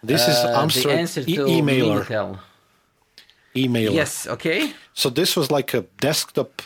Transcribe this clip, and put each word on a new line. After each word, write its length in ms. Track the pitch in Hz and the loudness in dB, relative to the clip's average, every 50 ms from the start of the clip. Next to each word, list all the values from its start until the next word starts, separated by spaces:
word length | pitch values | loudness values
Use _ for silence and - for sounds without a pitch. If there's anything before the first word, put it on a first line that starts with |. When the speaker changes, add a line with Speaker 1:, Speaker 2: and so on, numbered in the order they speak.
Speaker 1:
This 240 | - 110 139 160 120 | 0 0 0 2 4
is 80 | - 123 | 4 4
Speaker 2:
Uh, 140 | 120 120 120 | 4 2 2
the 100 | 120 117 | 2 2
Speaker 1:
answer 320 | 131 160 - 123 127 147 | 2 2 0 0 2 2
Speaker 2:
answer 320 | 143 160 170 175 - 160 131 | 0 0 0 -2 -4 -6 -2
Speaker 1:
e-, 120 | 127 170 | -2 -2
Speaker 2:
to 80 | 151 139 | 0 2
Speaker 1:
emailer. 600 | 135 - 165 151 143 135 131 123 110 104 104 98 | 2 2 2 2 2 2 2 2 2 2 0 -2
Speaker 2:
Minitel. 360 | - 117 107 98 95 95 95 - _ _ _ _ _ _ _ _ _ _ _ _ _ _ - - _ _ _ _ _ _ | -2 -4 -4 -4 -4 -8 -14 -16 _ _ _ _ _ _ _ _ _ _ _ _ _ _ -20 -20 _ _ _ _ _ _
Speaker 1:
Emailer. 400 | 127 131 127 120 117 110 107 101 | -2 0 2 2 2 2 2 2
Speaker 2:
Yes, 320 | 160 147 139 - - - | 2 0 0 -4 -10 -8
okay. 460 | - - - - 170 160 202 311 294 - - - _ | -8 -8 -6 -4 -2 -2 0 -2 -4 -6 -10 -20 _
Speaker 1:
So 180 | _ - - 135 | _ -4 -4 -2
this 260 | 120 147 180 190 - | 0 0 0 0 0
was 140 | 185 147 131 | 0 0 0
like 220 | 151 143 135 - - | 0 -2 0 0 -4
a 80 | 120 95 - _ - | -4 -4 -6 _ -2
desktop 640 | - 139 156 - - - - - 131 - _ - - | -2 0 0 0 -4 -4 -4 -4 -4 -4 _ -18 -18